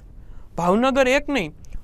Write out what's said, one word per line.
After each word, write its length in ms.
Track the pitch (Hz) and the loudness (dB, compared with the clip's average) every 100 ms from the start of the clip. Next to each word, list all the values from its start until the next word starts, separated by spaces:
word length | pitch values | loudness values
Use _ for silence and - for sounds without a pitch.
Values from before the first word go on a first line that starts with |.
| - - - - - - | -18 -20 -18 -16 -10 -2
ભાવનગર 480 | 175 202 262 262 254 | 2 4 4 4 4
એક 220 | 269 294 | 2 0
નહીં, 240 | 285 160 - - - | -2 -4 -8 -12 -10